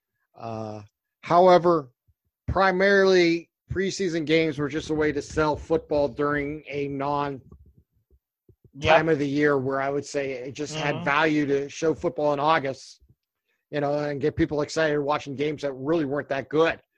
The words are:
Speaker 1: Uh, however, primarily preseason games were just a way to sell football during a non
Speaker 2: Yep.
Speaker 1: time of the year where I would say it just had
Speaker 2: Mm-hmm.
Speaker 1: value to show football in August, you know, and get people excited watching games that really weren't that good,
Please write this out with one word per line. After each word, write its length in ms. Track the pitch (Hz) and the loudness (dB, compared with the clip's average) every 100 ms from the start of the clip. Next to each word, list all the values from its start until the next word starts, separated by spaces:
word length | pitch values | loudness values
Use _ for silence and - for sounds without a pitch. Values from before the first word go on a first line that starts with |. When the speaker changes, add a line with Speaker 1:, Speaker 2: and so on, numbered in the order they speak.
| _ _ _ - | _ _ _ -16
Speaker 1:
Uh, 420 | 117 113 110 107 104 _ _ _ | -12 -10 -10 -12 -18 _ _ _
however, 640 | - 170 185 180 170 165 131 _ _ _ _ _ - | 2 6 8 8 6 2 -2 _ _ _ _ _ -6
primarily 1040 | 180 190 185 196 196 190 185 170 170 165 _ _ | 0 2 2 4 4 6 6 4 0 -4 _ _
preseason 540 | 175 190 - 190 165 147 | -4 -4 -4 -4 -2 2
games 320 | 160 160 139 | 2 2 -2
were 120 | 143 | -4
just 200 | 151 - | -4 -4
a 40 | |
way 180 | 156 151 | -2 0
to 100 | 143 | -2
sell 340 | 139 156 151 139 | -4 -2 0 -2
football 520 | - 160 - 147 143 | -2 -4 -2 -2 -2
during 560 | 117 147 147 143 151 135 | -2 -2 -2 -4 -8 -10
a 180 | 143 143 | -8 -6
non 540 | 139 139 147 143 135 - - - _ _ _ _ _ _ _ _ _ _ 135 | -4 -4 -2 -4 -6 -14 -20 -20 _ _ _ _ _ _ _ _ _ _ -4
Speaker 2:
Yep. 160 | 156 160 | 4 4
Speaker 1:
time 140 | 160 | 6
of 100 | 151 | 0
the 80 | 143 | 0
year 300 | 143 147 143 | 2 2 2
where 240 | 131 135 | 0 -2
I 80 | 135 | -2
would 160 | 143 139 | -4 -4
say 260 | 147 135 | -6 -6
it 220 | 127 131 | -8 -10
just 220 | 139 147 151 | -10 -8 -4
had 200 | 147 151 | -4 -2
Speaker 2:
Mm-hmm. 80 | |
Speaker 1:
value 420 | 170 143 160 151 143 | -2 2 2 2 0
to 220 | 139 139 | -2 -2
show 260 | - 160 | -4 -2
football 380 | 156 170 - 147 | -2 -4 -2 -2
in 80 | 143 | 0
August, 600 | 147 160 135 127 - - _ _ _ _ _ _ _ | 2 0 0 -10 -16 -20 _ _ _ _ _ _ _
you 120 | 147 | -4
know, 180 | 143 147 | -2 -2
and 220 | 147 143 | -4 -2
get 160 | 147 - | -4 0
people 240 | 160 147 | -2 0
excited 360 | 147 160 160 147 | -4 -2 0 0
watching 380 | 139 151 143 131 | 0 -2 -4 -6
games 260 | 151 147 | -4 -4
that 100 | 143 | -6
really 320 | 127 135 170 139 | -6 -2 0 0
weren't 240 | 143 135 | -4 -4
that 180 | 135 123 | -6 -2
good, 320 | 151 165 120 _ | 0 0 0 _